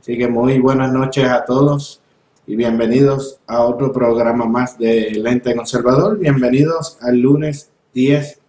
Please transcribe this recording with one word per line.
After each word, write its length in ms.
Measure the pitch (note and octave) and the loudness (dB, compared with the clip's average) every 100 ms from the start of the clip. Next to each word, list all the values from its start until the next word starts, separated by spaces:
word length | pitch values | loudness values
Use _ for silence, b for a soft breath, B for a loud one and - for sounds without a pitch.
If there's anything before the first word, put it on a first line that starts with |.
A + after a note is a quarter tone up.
Así 180 | - A#2+ | -6 -4
que 100 | A#2+ | -2
muy 300 | A#2+ C3 C3 | 0 2 2
buenas 340 | B2+ C3 C3 | 2 2 0
noches 360 | C3 C3+ - B2+ | 0 -2 0 0
a 160 | B2 | 0
todos 560 | - B2+ D3 C#3+ C#3+ - _ _ _ _ - | 0 2 2 0 -6 -18 _ _ _ _ -8
y 100 | G#2+ | -2
bienvenidos 840 | A#2 A2+ A#2 B2 C#3 C3+ - - - | -2 0 0 2 2 0 -6 -14 -6
a 180 | A#2 | 0
otro 280 | A#2+ A#2+ C#3 | 0 0 -4
programa 520 | B2 A#2+ A#2 A#2 A#2+ | 0 0 2 0 0
más 340 | A2+ A#2+ B2 - | 0 -2 -2 -2
de 320 | A2+ A2+ G#2+ | 0 0 0
Lente 420 | G#2+ A2+ B2 B2+ A#2 | -4 -2 -2 0 -4
Conservador. 600 | A2+ B2+ B2 C3+ F#3+ G#3 | -4 -2 2 2 2 0
Bienvenidos 800 | D#3+ C#3 B2 C3 D3+ E3 D#3+ - | 0 0 2 2 0 -2 -8 -8
al 180 | B2 B2 | -2 2
lunes 520 | B2+ D3 D3+ C#3+ - _ _ | 2 2 0 -8 -14 _ _
diez 460 | B2+ C3+ C#3+ C#3+ - | -2 0 0 -2 -14